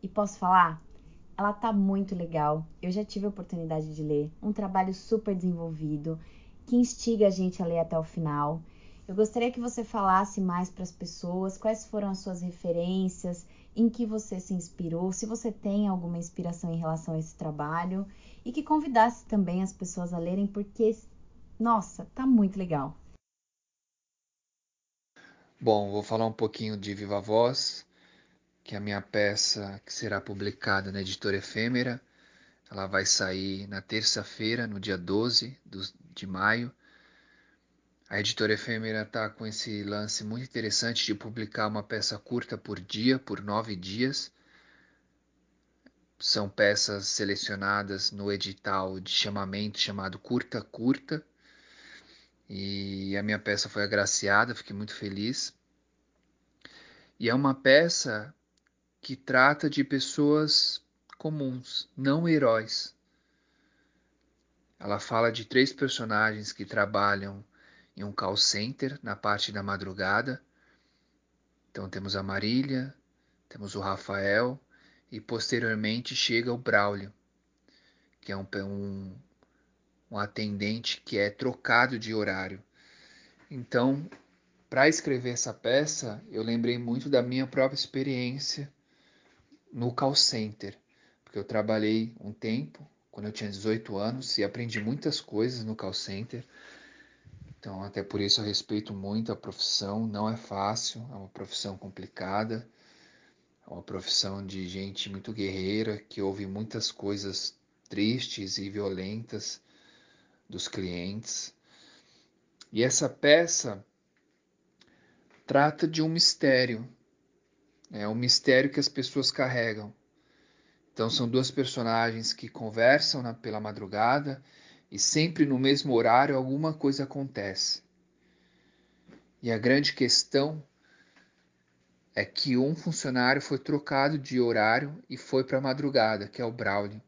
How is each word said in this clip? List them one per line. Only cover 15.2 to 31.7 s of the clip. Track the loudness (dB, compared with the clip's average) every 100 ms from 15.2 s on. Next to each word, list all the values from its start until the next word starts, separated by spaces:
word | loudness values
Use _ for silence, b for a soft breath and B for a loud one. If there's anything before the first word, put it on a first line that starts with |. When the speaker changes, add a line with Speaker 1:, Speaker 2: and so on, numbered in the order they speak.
| -4
Speaker 1:
você | -4 -4
tem | -4 -2 0 2
alguma | 0 -2 -6
inspiração | -6 -6 -6 -4 -4
em | -2
relação | -2 -4 -4
a | -4
esse | -4
trabalho, | -8 -8 -4 -2 -2 -2 -4 -6 B B B
e | -8
que | -6
convidasse | 2 2 4 6 6 4 0
também | 2 2 2
as | -2
pessoas | -4 -8 -6 -4
a | -2
lerem, | -2 0 0
porque, | -2 -8 2 2 2 -6 -20 -20 -20 -20 -2
nossa, | 2 2 2 -12 -16
tá | -2 6
muito | 8 6 2
legal. | -2 -2 -2 -8 -20 -20 _ _ _ _ _ _ _ _ _ _ _ _ _ _ _ _ _ _ _ _ b b b _
Speaker 2:
Bom, | 4 4 2
vou | -4
falar | -2 0
um | 0
pouquinho | 0 -2 -2 -6
de | -4 -6
Viva | -6 -4 -4
Voz, | 2 4 6 4 -4 -6 -16 b b b b b _ _
que | -12
é | -8
a |
minha | -4 -4
peça | -2 2 4 4 0 0 -4 -10
que | -12
será | -8 -4 -4
publicada | -4 -6 -6 -4 0 0 0
na | -4
editora | -4 -4 -2 -2
Efêmera. | -2 -2 0